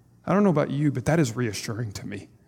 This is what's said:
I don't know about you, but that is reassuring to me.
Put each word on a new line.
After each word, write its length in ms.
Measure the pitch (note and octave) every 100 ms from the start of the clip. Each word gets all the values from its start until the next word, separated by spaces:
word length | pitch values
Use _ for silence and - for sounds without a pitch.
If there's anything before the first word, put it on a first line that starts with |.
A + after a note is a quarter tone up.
| _ _ -
I 80 |
don't 80 | F#3+
know 80 | G3+
about 200 | D3+ C#3+
you, 200 | C#3 D3+
but 140 | B2+
that 160 | A#2 E3
is 160 | C3 A#2
reassuring 560 | A#2+ G2 - G#2+ A#2
to 140 | - -
me. 220 | G2+ - _